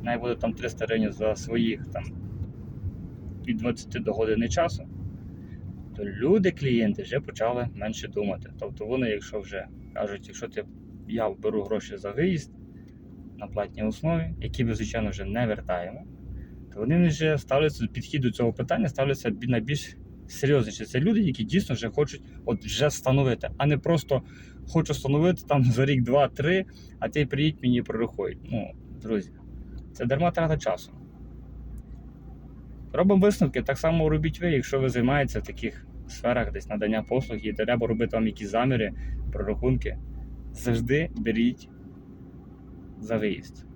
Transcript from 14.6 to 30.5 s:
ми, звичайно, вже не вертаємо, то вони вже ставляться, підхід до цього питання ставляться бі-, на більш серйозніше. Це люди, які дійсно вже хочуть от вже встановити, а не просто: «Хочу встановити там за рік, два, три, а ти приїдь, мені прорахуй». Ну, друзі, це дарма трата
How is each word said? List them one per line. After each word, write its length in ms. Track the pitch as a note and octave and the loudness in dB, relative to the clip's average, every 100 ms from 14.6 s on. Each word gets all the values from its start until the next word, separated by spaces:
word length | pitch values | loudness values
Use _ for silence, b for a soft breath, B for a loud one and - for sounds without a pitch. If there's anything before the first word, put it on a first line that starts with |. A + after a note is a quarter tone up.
| A#2+ | 0
ми, 80 | |
звичайно, 360 | A2 G#2+ A#2 A2 | 0 0 0 -2
вже 160 | F#2+ G2 | -2 -2
не 220 | G#2+ A#2+ | 0 2
вертаємо, 560 | G#2+ - F2+ F2+ A#2+ - - - B B B - | 0 0 -2 -2 -10 -14 -14 -10 B B B -14
то 60 | G2+ | -4
вони 280 | A2+ E3 F3 | 2 6 6
вже 300 | D3 D#3+ D3+ | 4 2 2
ставляться, 500 | - C3+ D#3 D3 A2+ | 2 4 4 2 -4
підхід 340 | - - C#3 | -4 -4 0
до 100 | B2 | 2
цього 220 | - A#2 | 2 0
питання 360 | A2 B2 E3+ C#3 | 2 0 2 0
ставляться 400 | - C#3 C3+ A#2+ | 2 0 2 0
бі-, 180 | G2+ B2 | -2 2
на 120 | A#2+ | 2
більш 380 | A2 D3 - - - - - | 2 -2 -4 -14 -16 -16 -16
серйозніше. 580 | - C#3 C#3+ G#2+ G2+ A2 | -2 4 6 4 -2 -2
Це 140 | B2 | 2
люди, 220 | E3 A3+ | 4 4
які 220 | F#3+ B2+ | 2 0
дійсно 320 | G#2+ F3 - A#2 | 2 2 2 -2
вже 140 | A2+ | -2
хочуть 340 | A#2+ D3 - B B - | 0 0 -2 B B -4
от 200 | A#2 G#2 | -2 -2
вже 220 | A2 D3 | 2 2
встановити, 640 | - C3 C3+ C3+ A2+ - - | 2 4 4 4 2 -2 0
а 80 | C#3+ | 2
не 120 | C#3+ | 2
просто: 440 | - E3 - C3 B B B B - | 4 2 2 -2 B B B B -2
«Хочу 260 | E3 E3 | 0 2
встановити 500 | C#3+ C#3 C#3+ E3+ F3+ - | -2 2 4 4 2 2
там 160 | C#3+ | 4
за 220 | B2 A#2 C3+ | 6 6 4
рік, 180 | C3+ | 4
два, 240 | A#2+ C3+ C3+ | 4 6 4
три, 380 | - D3 F#3 F#3+ B B B | 2 2 2 0 B B B
а 100 | A2+ | -4
ти 160 | D3+ C#3 | 0 0
приїдь, 320 | C3+ D3+ D3+ | 4 2 2
мені 180 | B2+ B2 | 2 2
прорахуй». 560 | - A2+ A2+ - G2 - - | 2 0 0 0 -4 -4 -4
Ну, 200 | A#2+ - - - - | -4 -4 -10 -16 -12
друзі, 300 | A2 G#2+ F#2 - - - - - - | -2 -2 -2 -12 -16 -14 -12 -14 -14
це 120 | - A#2+ | -4 0
дарма 260 | C3+ F3 | 4 4
трата 260 | E3+ D#3+ | 4 2